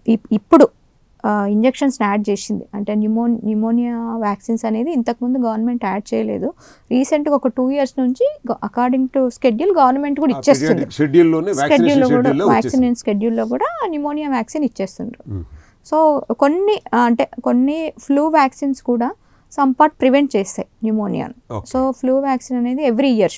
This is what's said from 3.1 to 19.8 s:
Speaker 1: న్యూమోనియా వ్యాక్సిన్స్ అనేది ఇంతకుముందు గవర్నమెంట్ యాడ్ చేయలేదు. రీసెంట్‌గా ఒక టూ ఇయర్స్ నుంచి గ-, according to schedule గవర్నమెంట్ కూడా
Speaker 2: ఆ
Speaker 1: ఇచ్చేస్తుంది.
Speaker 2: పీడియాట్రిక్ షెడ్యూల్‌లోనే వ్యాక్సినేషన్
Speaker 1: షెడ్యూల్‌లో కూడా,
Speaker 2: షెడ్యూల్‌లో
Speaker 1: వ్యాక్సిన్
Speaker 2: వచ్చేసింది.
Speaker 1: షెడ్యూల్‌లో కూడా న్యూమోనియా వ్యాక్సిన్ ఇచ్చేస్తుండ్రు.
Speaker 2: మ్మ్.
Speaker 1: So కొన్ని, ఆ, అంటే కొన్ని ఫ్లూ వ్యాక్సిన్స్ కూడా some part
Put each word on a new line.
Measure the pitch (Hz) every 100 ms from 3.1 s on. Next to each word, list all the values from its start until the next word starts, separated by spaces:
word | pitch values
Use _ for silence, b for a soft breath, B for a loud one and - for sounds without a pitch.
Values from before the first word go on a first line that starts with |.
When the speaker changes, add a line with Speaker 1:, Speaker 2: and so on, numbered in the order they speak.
| 220 240 233
Speaker 1:
న్యూమోనియా | 214 214 226 233 240 233 233 226
వ్యాక్సిన్స్ | 208 196 - 226 226
అనేది | 220 269
ఇంతకుముందు | 294 233 240 247 262
గవర్నమెంట్ | 233 220 226 240 196
యాడ్ | 190 -
చేయలేదు. | 226 220 202 220 - b b b
రీసెంట్‌గా | 247 262 302 302 285
ఒక | 254
టూ | 240 254
ఇయర్స్ | 285 269 -
నుంచి | 254 269 539 605 -
గ-, | - 208
according | - 247 262 262 277
to | 254
schedule | - 254 220 359 349
గవర్నమెంట్ | 254 269 285 277
కూడా | 294 208
Speaker 2:
ఆ |
Speaker 1:
ఇచ్చేస్తుంది. | - 139 139
Speaker 2:
పీడియాట్రిక్ | 185 - -
షెడ్యూల్‌లోనే | 151 165 165 160 185
వ్యాక్సినేషన్ | 185 143 285
Speaker 1:
షెడ్యూల్‌లో | 233 285 254
కూడా, | 247
Speaker 2:
షెడ్యూల్‌లో | 254 277 381
Speaker 1:
వ్యాక్సిన్ | 226 226 262
Speaker 2:
వచ్చేసింది. | 247 240
Speaker 1:
షెడ్యూల్‌లో | - 208 226 226 226
కూడా | 247 539 679 440
న్యూమోనియా | 302 294 302 294
వ్యాక్సిన్ | 254 226 311
ఇచ్చేస్తుండ్రు. | 277 - 196 - 220 - -
Speaker 2:
మ్మ్. | 98 78 b b b -
Speaker 1:
So | 311 311 285 - -
కొన్ని, | 285 339 403 415 -
ఆ, | 233
అంటే | 240 233 277 -
కొన్ని | 254 240 262 320 320 -
ఫ్లూ | - 277 311
వ్యాక్సిన్స్ | 311 269 - 285 262
కూడా | - 240 240 403 _ _ _ -
some | 269
part | 254